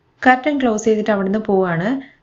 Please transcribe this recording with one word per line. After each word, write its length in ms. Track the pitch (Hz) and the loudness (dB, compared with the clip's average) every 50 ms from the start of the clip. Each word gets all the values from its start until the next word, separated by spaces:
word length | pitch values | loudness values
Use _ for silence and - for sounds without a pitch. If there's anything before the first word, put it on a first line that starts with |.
| _ _ _ - | _ _ _ 0
കർട്ടൻ 320 | - 254 254 254 - 302 294 269 | 2 2 2 4 2 -2 -2 0
ക്ലോസ് 260 | 262 233 214 214 - | 0 0 0 0 0
ചെയ്തിട്ട് 280 | 226 220 214 208 226 | 0 0 0 0 -2
അവിടുന്ന് 260 | 208 196 190 190 196 220 | 0 0 0 -2 -2 -4
പോവാണ്. 500 | 214 - 196 190 190 175 170 165 175 226 269 269 269 - _ _ | -2 0 0 2 2 0 0 -2 -2 -2 -4 -4 -6 -12 _ _